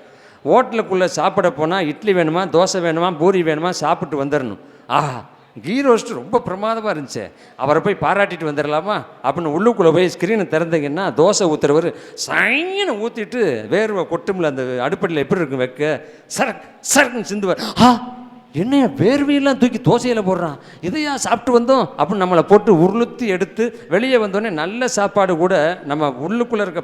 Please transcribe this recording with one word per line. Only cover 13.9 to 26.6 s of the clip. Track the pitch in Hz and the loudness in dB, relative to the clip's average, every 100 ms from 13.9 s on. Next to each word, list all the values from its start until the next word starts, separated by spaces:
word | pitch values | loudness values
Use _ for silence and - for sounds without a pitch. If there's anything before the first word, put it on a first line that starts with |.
| 202 151 | -2 -2
கொட்டும்ல | 170 - 185 | -4 -4 -2
அந்த | 156 131 | -2 -2
அடுப்படியில் | 127 127 131 185 190 156 135 | -4 -2 -2 -2 -2 -2 0
எப்படி | 190 | -2
இருக்கும் | 147 135 | -2 -2
வெக்க, | 127 135 151 131 - - - - | -4 -2 -4 -4 -8 -20 -12 -4
சரக் | 254 - - - - - | -4 -4 -16 -14 -2 0
சரக்குன்னு | 262 240 185 | 2 -2 -6
சிந்துவார். | 208 190 160 - - | -4 -2 -2 -4 4
"ஆ, | 240 240 - - - - - | 6 4 -2 -14 -20 -20 -10
என்னையா | 143 226 277 240 | -4 0 2 2
வேர்வையெல்லாம் | - 196 285 277 285 277 269 | 2 2 2 2 2 2 2
தூக்கி | 247 220 | 0 2
தோசையில | - 233 240 226 | 2 2 2 -2
போடுறான், | 185 180 170 139 - - | 0 -2 -4 -8 -14 -12
இதையா | 170 302 294 | -6 -4 -2
சாப்பிட்டு | 269 185 233 - 240 | -4 -2 -2 2 2
வந்தோம்?" | 240 269 180 - | 4 2 0 -2
அப்படின்னு | 151 208 185 | -2 0 2
நம்மளை | 170 | 2
போட்டு | 156 202 180 165 | 6 6 6 6
உருளுத்தி | 180 220 240 - 233 | 4 2 -2 -2 -2
எடுத்து | 185 190 - 233 233 - | -2 -2 -2 -4 -4 -2
வெளியே | 180 262 247 | 0 2 2
வந்தோடனே | 208 196 220 | 2 -2 -2
நல்ல | 156 165 226 247 | -4 -4 -4 -4
சாப்பாடு | - 202 202 190 165 | 0 0 2 2 2
கூட | 180 185 156 180 156 | 2 2 2 -2 -4
நம்ம | 151 147 123 156 | -2 -2 -2 -4
உள்ளுக்குள்ள | 233 240 220 | -2 -2 -2